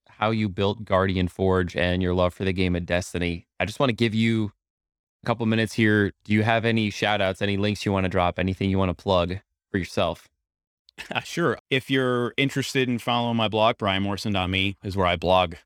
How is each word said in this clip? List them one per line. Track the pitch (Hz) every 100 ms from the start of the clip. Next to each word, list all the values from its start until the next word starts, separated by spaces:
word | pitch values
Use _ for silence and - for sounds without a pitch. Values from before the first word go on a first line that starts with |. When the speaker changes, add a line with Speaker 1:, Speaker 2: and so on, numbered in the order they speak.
| _
Speaker 1:
how | - 107
you | 110 107
built | 90 98 107 104
Guardian | 95 98 92 90
Forge, | - 95 92 90 -
and | 90 92
your | 90
love | 90 90
for | -
the | 95
game | 95 92 87
of | 87
Destiny. | 87 - 87 87 85 - -
I | 90
just | -
wanna | 135
give | 110 117
you | 110 113 113 104 - _ _ _ _ _ _
a | -
couple | 117 110
minutes | 113 107
here. | - 107 107 98 -
Do | -
you | 107
have | 107 113 113
any | 113 104
shout | - 104 104
outs, | 95 92
any | 101 98
links | 104 101
you | 104
wanna | 98 92
drop, | 92 87 87
anything | 92 95 98
you | 95
wanna | 92
plug | 82 98 90 87 95 - _ _
for | 95
yourself? | 85 - 85 85 _ _ _ _ _ _ _ -
Speaker 2:
<laughs> | - 123
Sure. | - 170 160 107 _
If | 131 -
you're | 135 127 123 120 -
interested | 139 139 - 139 127
in | 117
following | - 120 120 117
my | 107
blog, | 107 113 -
Brian | 104 95
Morrison | 98 101 110
dot | 98 90
me | 95 98 -
is | 101 95
where | 90
I | 87
blog | 85 92 87 85